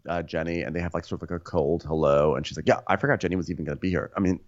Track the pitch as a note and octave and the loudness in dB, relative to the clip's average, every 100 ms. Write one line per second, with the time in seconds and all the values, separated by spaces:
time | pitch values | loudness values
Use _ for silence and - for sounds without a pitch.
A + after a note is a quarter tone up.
0 | - E2+ E2 E2+ E2 E2+ B1 D#2+ F2 E2+ | -6 -4 -4 -4 -2 -2 -2 -4 -2 -4
1 | - E2+ E2 F2 - F2 C#2+ E2 C#2+ D#2+ | -6 -8 -6 -8 -4 0 2 0 0 2
2 | D2+ C#2+ D2+ C2 C#2+ D#2 D#2 - - G2 | 4 6 4 2 -2 -2 2 2 2 0
3 | C#3 B2+ F#2 F#2 E2 E2+ D2+ D2 F#2 F2 | 2 0 0 -2 -2 -6 -6 -4 -2 0
4 | - - F#2 F2+ | -2 0 0 0